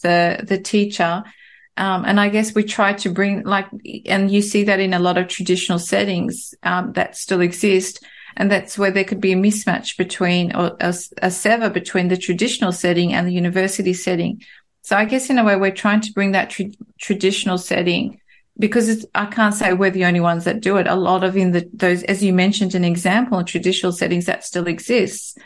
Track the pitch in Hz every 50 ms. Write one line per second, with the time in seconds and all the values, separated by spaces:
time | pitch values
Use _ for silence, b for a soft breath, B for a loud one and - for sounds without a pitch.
0 | - 175 175 175 175 170 - - - - 202 190 196 - - 208 202 208 202 -
1 | 175 170 170 190 214 B B B B B B B B B _ - 190 196 190 220
2 | 220 214 202 208 208 208 202 214 220 214 - 214 208 214 - - 208 196 202 202
3 | - 190 170 180 196 202 202 185 - 190 202 196 196 - - - - - - -
4 | - - 196 196 196 196 202 208 202 208 - 208 202 208 196 190 196 185 185 175
5 | 175 180 175 180 180 180 - - 180 - 180 180 - - 180 175 175 - - 196
6 | 202 202 185 175 - - - - - - - _ - 175 180 180 180 - - 180
7 | 180 - - - - - 196 180 180 175 175 - - 208 190 185 185 - - B
8 | B B B B B B B - 202 196 202 185 185 - - 202 202 190 190 196
9 | 190 - 214 190 - 190 185 185 196 208 202 208 - 214 202 - - - - -
10 | 180 180 - - 185 175 180 180 175 170 - - 175 170 - - 175 175 175 175
11 | - - - - - 185 185 - - 208 226 233 226 208 - 185 - - - 190
12 | 180 180 185 180 - - 175 175 220 254 - - 214 185 175 - - 175 175 175
13 | 175 175 - 175 175 180 180 180 175 175 180 190 190 196 196 - 190 180 185 180
14 | - 185 180 170 170 175 - B B B B B B _ _ _ - - 202 202
15 | 214 214 262 262 262 - 269 247 220 214 202 190 196 190 190 - - 208 208 220
16 | 220 214 - 196 196 196 196 190 185 - - - 190 202 - - - - _ -
17 | - - 202 202 - 190 196 - - 202 185 180 180 - 185 175 175 175 170 170
18 | - - - b b b b b b _ _ - 220 202 - 240 220 220 220 220
19 | - - - - 208 202 - 233 220 208 208 208 220 190 185 180 196 190 185 190
20 | 180 175 175 175 170 170 170 170 170 165 - 226 - 190 202 196 175 - - 190
21 | 185 - 185 185 190 185 190 196 185 185 175 175 175 - - - 190 180 180 180
22 | - - 202 190 208 190 180 185 180 196 202 - 208 185 185 185 175 175 170 175
23 | - 185 190 226 247 247 226 180 175 - - 170 175 185 190 - - 185 175 -
24 | 170 170 175 175 175 185 - - - - - 180 170 175 165 170 - - 240 233
25 | - 202 - - - - - B B